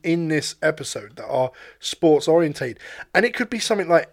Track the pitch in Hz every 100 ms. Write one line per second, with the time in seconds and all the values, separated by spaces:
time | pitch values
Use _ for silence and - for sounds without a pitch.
0 | 170 170 160 156 - - 156 156 135 -
1 | 104 - - 131 127 - - - - -
2 | 165 147 - 165 160 143 131 107 - -
3 | - - 220 - 240 233 - 208 170 165
4 | -